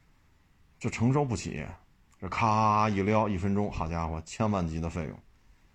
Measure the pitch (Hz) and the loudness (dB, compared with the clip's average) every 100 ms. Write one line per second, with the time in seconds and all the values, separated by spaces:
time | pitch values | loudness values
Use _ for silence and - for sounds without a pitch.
0 | _ _ _ _ _ _ _ - 117 - | _ _ _ _ _ _ _ -8 -6 0
1 | 120 147 135 92 - 76 67 - _ _ | 2 2 0 -2 -4 -8 -10 -14 _ _
2 | _ - 92 - 113 107 107 107 107 98 | _ -12 -8 0 2 4 4 4 4 2
3 | 98 107 104 92 101 101 104 - 82 85 | 2 4 2 0 0 0 -2 -2 -4 -2
4 | 80 78 - - 107 101 85 80 82 85 | -4 -6 -6 -2 0 0 0 -2 -4 -4
5 | 71 50 - _ _ _ _ | -6 -10 -18 _ _ _ _